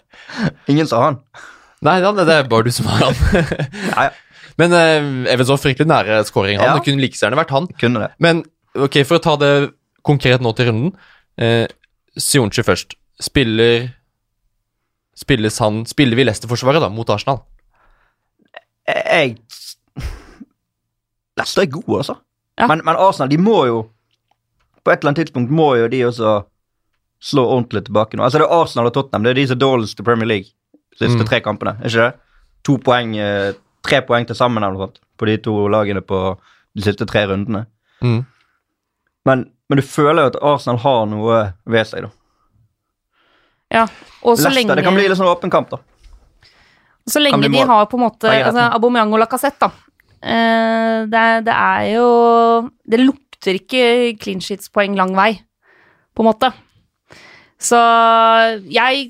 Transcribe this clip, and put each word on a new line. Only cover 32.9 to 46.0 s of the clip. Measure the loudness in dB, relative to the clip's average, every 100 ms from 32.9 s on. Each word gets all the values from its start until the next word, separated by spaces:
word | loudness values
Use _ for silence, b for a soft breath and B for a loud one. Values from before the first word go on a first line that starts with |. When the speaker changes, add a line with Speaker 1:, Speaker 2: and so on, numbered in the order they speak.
| 0 -2 -6
Speaker 2:
eh, | -4 -2 -4 -6 _ _
tre | -2 -2
poeng | 0 -2 -2
til | -2
sammen | -2 0
eller | -4
noe | -4 -10
sånt, | -12 _ _
på | -2
de | -2
to | -2 -2 0
lagene | 0 0 -4
på | -4 -4 -4 -6 b b b -4
de |
siste | -4 -4 -4
tre | -2 -2
rundene. | -4 -4 -6 -8 _ _ _
Speaker 1:
Mm. | -2 -2 -6 _ _ _ _ _ _ _ _ _ 0
Speaker 2:
Men, | 0 -2 _ _
men | -2
du | -2
føler | 0 2 2
jo | 0
at | 0
Arsenal | -2 -2 -2 -2
har | 0 0 -2
noe | -4 0 0 -2 -8 -2
ved | -2 -2
seg, | -8
da. | -14 _ _ _ _ _ _ _ _ _ _ _ _ _ _ _ _
Speaker 3:
Ja, | -2 -2 B B B
og | 0 2
så | 2
Speaker 2:
Leicester, | 2
Speaker 3:
lenge | 2 2
Speaker 2:
det | 2
kan | 2
bli | 2
litt | 2
sånn | 0
åpen | 0 0
kamp, | -2 -2
da. | -12 _ _